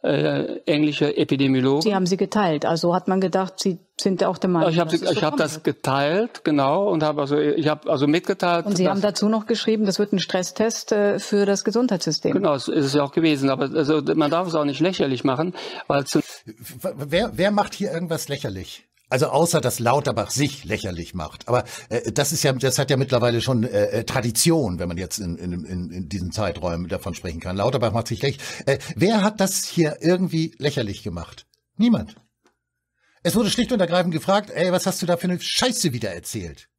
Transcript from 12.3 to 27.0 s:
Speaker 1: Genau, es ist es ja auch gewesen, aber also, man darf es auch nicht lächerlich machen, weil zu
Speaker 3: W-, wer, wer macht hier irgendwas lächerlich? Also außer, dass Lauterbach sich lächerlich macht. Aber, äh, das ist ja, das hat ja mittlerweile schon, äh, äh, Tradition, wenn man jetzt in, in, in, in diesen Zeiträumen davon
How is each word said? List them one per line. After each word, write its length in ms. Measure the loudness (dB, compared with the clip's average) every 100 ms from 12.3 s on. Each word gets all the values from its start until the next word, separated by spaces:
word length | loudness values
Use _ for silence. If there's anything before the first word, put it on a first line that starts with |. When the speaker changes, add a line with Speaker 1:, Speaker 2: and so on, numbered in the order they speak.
Speaker 1:
Genau, 220 | 2 2
es 140 | 0 0
ist 160 | 0
es 100 | 2
ja 80 | 2
auch 100 | 2
gewesen, 360 | 2 2 4 2
aber 200 | 2 0
also, 280 | 0 2 2 2
man 160 | 2 2
darf 160 | 2 0
es 80 |
auch 100 | 0 0
nicht 140 | 2
lächerlich 440 | 0 2 0 0
machen, 300 | 0 0 -2 -4 -12 -12 -2
weil 160 | 0
zu 160 | 2 0
Speaker 3:
W-, 680 | 0 -10 -20 -20 -18 -10 -10
wer, 360 | -8 -2 0 0
wer 160 | 0 0
macht 240 | 2 -2
hier 160 | -2 -4
irgendwas 380 | -4 -4 -6 -4
lächerlich? 580 | -6 -6 -8 -12 -16 _ _ _
Also 180 | 0 2
außer, 320 | 4 4 2
dass 180 | 0 0
Lauterbach 520 | 2 2 2 -2 -2
sich 340 | 0 0 -2
lächerlich 500 | -6 -4 -4 -8 -8
macht. 320 | -8 -10 -10 -2
Aber, 180 | -2 -2 -12 -6
äh, 200 | -4 -2
das 220 | -2 -2
ist 100 | 0
ja, 100 | 0
das 260 | 2 0 0
hat 120 | 2
ja 60 | 2
mittlerweile 440 | 2 2 2 2
schon, 220 | 2 0
äh, 240 | 2 2 2
äh, 180 | 0
Tradition, 760 | -2 -2 -2 0 4 4 2 -2
wenn 80 | -4
man 100 | -4
jetzt 200 | -6 -6
in, 180 | -6 -6
in, 280 | -6 -6
in, 260 | -6 -6 -6
in 180 | -8 -8
diesen 240 | -6 -6
Zeiträumen 560 | -4 -4 -2 -4 -4 -4
davon 260 | -6